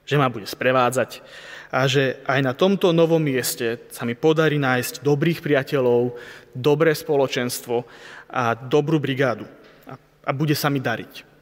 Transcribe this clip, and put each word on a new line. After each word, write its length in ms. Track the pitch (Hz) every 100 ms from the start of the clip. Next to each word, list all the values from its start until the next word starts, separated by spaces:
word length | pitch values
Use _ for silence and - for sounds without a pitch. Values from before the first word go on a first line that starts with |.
že 160 | - 143
ma 80 | 131
bude 220 | 117 95
sprevádzať 720 | - 123 131 123 123 110 - - - - - -
a 160 | 131 135
že 340 | 139 131 - -
aj 140 | 135
na 120 | 131 120
tomto 320 | 185 196 185
novom 320 | 165 165 165
mieste 640 | 151 127 117 - 117 120 -
sa 80 | -
mi 140 | 120 120
podarí 400 | 156 160 156 147
nájsť 480 | 135 127 123 - 143
dobrých 400 | 143 165 165 147
priateľov, 720 | 143 131 143 127 120 123 - - - - 127
dobré 340 | 147 147 160 151
spoločenstvo 880 | - 139 131 135 123 - - 120 120 - - - -
a 240 | 127 120 117
dobrú 400 | 127 147 147 160
brigádu. 480 | 127 131 135 104 107 - - - -
A, 100 | 127 _ _ -
a 60 |
bude 240 | 135 151 147
sa 160 | 147
mi 80 | 143
dariť. 480 | 127 110 90 - - _